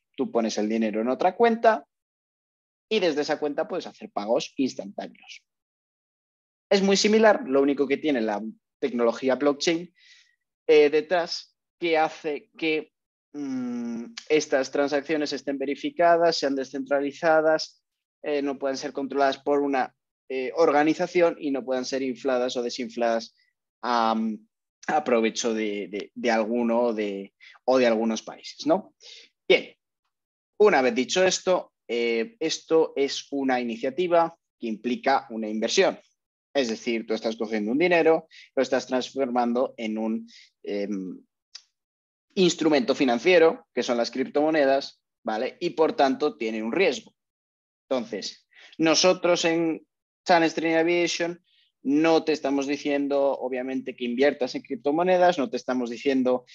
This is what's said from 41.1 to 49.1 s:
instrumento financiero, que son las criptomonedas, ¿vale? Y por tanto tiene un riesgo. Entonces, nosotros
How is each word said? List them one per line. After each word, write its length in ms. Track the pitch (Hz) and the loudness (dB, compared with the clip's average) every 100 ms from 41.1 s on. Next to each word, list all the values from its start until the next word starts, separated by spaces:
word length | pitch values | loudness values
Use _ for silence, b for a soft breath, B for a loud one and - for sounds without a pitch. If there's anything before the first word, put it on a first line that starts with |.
| - _ _ _ - _ _ _ _ _ _ _ | -12 _ _ _ -20 _ _ _ _ _ _ _
instrumento 600 | - 180 - 156 143 113 127 | 0 2 2 2 2 2 0
financiero, 720 | 135 117 156 180 160 - - | 2 2 4 6 6 4 -4
que 100 | - | -4
son 140 | 120 120 | -2 -2
las 140 | 117 | -2
criptomonedas, 880 | 127 120 143 151 160 135 139 - - _ _ | -4 -2 0 2 2 2 2 -2 -12 _ _
¿vale? 340 | 113 110 127 - | -6 -4 -6 -6
Y 120 | 175 | -6
por 220 | 160 156 | 0 0
tanto 440 | - 139 131 151 - | 2 2 2 -2 -2
tiene 260 | 110 110 | -6 -4
un 80 | 110 | -4
riesgo. 420 | 160 185 117 - _ _ _ _ _ _ _ - | 0 0 0 -8 _ _ _ _ _ _ _ -6
Entonces, 600 | 131 110 104 - - _ B B - | -4 -4 -8 -10 -14 _ B B -2
nosotros 680 | 160 151 185 | 2 4 4